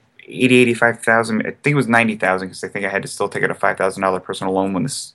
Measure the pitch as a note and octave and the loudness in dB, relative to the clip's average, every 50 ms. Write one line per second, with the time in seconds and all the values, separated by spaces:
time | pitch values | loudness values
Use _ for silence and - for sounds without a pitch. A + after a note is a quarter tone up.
0 | _ _ _ - - - - F2 B2+ B2+ B2+ B2 B2 A#2+ A2+ - A#2 A#2 A2+ - | _ _ _ -20 -20 -12 -2 0 2 4 6 6 4 4 2 2 2 0 0 0
1 | - A#2 A2+ A2+ A2+ A2+ A2 G#2+ - - - - - D3 D3 C#3 A#2+ A2 A#2 A#2 | 0 2 2 2 2 2 0 -2 -2 -4 -6 -4 -2 0 2 2 2 2 2 2
2 | A#2 A2 G2+ - - F#2 F#2 F#2 F#2+ F#2 - - - F#2 - G2+ G2 F#2+ G2 F#2+ | 2 2 0 0 0 0 0 0 -2 -6 -10 -10 -10 -8 -6 -4 -4 -2 -2 -4
3 | - - - - G2+ G2+ - G2+ G2 F2 F2 - G2 G2+ G2 - F#2+ F#2+ F#2+ G2 | -4 -6 -4 -4 -4 -4 -2 -2 -2 -2 -2 0 -2 0 0 0 0 -2 0 0
4 | F#2+ F#2+ F#2 F#2 - - F#2+ - F#2+ F#2+ F#2+ F#2+ F#2+ G2 F#2+ F2+ - - - - | 0 0 0 -2 -4 -6 -8 -6 -4 -2 0 0 0 0 -2 -2 -2 -4 -6 -8
5 | - - | -12 -14